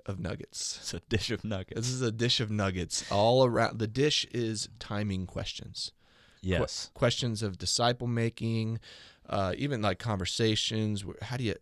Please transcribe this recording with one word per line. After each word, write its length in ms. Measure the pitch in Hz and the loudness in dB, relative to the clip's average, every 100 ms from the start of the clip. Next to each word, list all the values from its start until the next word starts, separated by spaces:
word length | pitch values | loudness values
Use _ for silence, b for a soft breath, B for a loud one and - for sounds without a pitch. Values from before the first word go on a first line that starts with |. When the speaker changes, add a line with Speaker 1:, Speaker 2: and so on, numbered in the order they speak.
Speaker 1:
of 140 | - 95 | -8 -6
nuggets. 580 | 107 - - - - - | -6 -6 -10 -8 -6 -6
Speaker 2:
It's 120 | - | -8
a 60 | 85 | -10
dish 320 | - 110 - | -2 0 0
of 120 | 107 | -4
nuggets. 360 | 110 95 95 - | -2 -4 -4 -4
Speaker 1:
This 80 | 123 | -4
is 120 | 127 | 0
a 100 | 120 | -2
dish 280 | 110 117 - | 2 2 2
of 100 | 107 | 2
nuggets 580 | 107 98 90 80 - - | 2 2 0 -2 -4 0
all 360 | 101 110 127 | 4 6 8
around. 340 | 127 113 113 110 | 6 6 2 0
The 80 | 110 | -2
dish 380 | 123 151 - - | 2 2 2 0
is 380 | 123 113 107 - - | -2 -2 -2 -6 -10
timing 480 | - 104 107 92 | -6 -2 0 -2
questions. 640 | 92 - - - - - - - b b b b | -4 -6 -6 -8 -10 -8 -10 -10 b b b b
Que- 60 | 92 | 0
Speaker 2:
Yes. 420 | 113 - - - | 2 2 -4 -10
Speaker 1:
questions 480 | - 120 - 120 104 | 2 2 2 -2 -2
of 160 | 107 90 | -4 -4
disciple 480 | 92 - 120 123 123 | -2 2 2 0 -2
making, 720 | 117 117 - 113 113 110 113 B B B B - | 0 0 0 -2 0 -2 -4 B B B B -4
uh, 260 | 101 95 - | 0 0 0
even, 240 | 139 123 | -2 0
like, 160 | 104 90 | 0 0
conversations. 1040 | 117 98 87 - 113 107 - 110 107 104 | -2 -2 -2 2 2 2 0 0 0 -2
Wh-, 200 | 101 - | -6 -10
how 140 | 107 123 | -6 -2
do 80 | |
you, 100 | 117 - | -2 -4